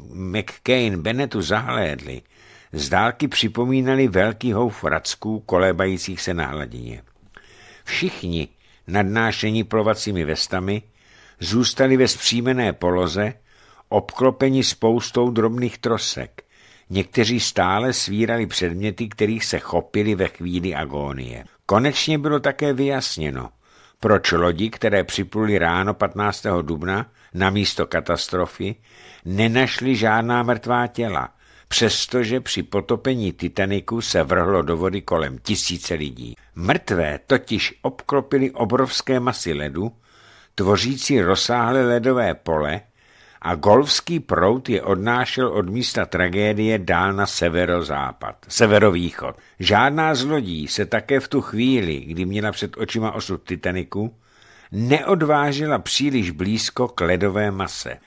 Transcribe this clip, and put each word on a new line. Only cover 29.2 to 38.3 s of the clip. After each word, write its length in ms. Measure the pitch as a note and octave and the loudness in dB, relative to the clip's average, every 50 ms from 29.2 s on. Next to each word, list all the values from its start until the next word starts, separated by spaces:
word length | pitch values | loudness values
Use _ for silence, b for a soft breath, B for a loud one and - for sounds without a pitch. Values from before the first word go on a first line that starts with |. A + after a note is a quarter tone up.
| B | B
nenašly 680 | E2+ F#2 G2 A2 A2+ A2+ B2 C3 B2+ - - B2 C3 C3 | -4 0 2 2 4 4 4 2 2 0 -2 0 0 2
žádná 480 | G#2+ G#2+ A2+ G#2+ A2+ A#2 A#2 A#2+ B2 A#2+ | 2 4 4 4 2 2 2 0 0 2
mrtvá 440 | A#2 B2 A2 - A#2 B2 A#2+ A#2+ A#2 | 2 0 0 0 0 0 0 0 -2
těla – 420 | - - A#2 A2+ F#2+ D2 B1+ - b b b b b b b b | -2 -4 -4 -2 -2 -4 -4 -6 b b b b b b b b
přestože 720 | - - A#2+ A2 - - - - - B2+ A#2+ G#2+ A#2+ B2+ | 0 2 2 2 2 0 -2 -2 0 0 0 0 0 -2
při 240 | B2 - - - - | -4 -4 -4 -6 -4
potopení 680 | - - G2+ F#2 - B2 G2+ - C3 C3 A#2+ G#2+ F#2 | -2 -2 -2 0 0 -2 -2 0 0 0 0 0 -2
Titaniku 680 | E2 - - F2 - - G2 F#2+ G2+ G2 - - A2+ A#2 | -2 -2 -4 -4 -2 0 0 0 0 -2 -4 -4 -4 -4
se 220 | A2+ - - F2+ D#2+ | -2 0 2 2 2
vrhlo 380 | - F#2 F2+ E2+ F2 G2+ F2+ | 4 4 2 4 4 2 2
do 160 | D#2 C#2+ E2+ D#2+ | 2 0 0 0
vody 240 | F2 F#2+ F2+ G2+ | 0 0 -2 -2
kolem 360 | - - - E2 D#2 C#2 C2 B1+ | -4 -2 0 0 0 -2 -6 -8
tisíce 560 | - - G#2+ F2+ - - F#2 E2+ - - F2 | -6 -4 -4 -2 -2 -4 -6 -6 -6 -4 -4
lidí. 420 | D#2+ D2+ C#2+ B1 A#1+ B1 A#1 - - b b b | -4 -4 -6 -10 -10 -14 -16 -16 -18 b b b
Mrtvé 640 | E2 F2 G2 D3 E3+ - - G#2+ F2 D#2+ D2+ D2 C#2+ _ - | -4 0 0 0 0 0 -2 0 0 0 0 -2 -4 _ 2
totiž 520 | C#3 A#2+ - - A2+ G2 - - - - | 0 2 2 0 -2 -2 -2 -4 -6 -6
obklopily 680 | - B2+ - - - - - C#3 B2+ - | -6 -6 -6 -8 -6 -2 -2 -2 0 0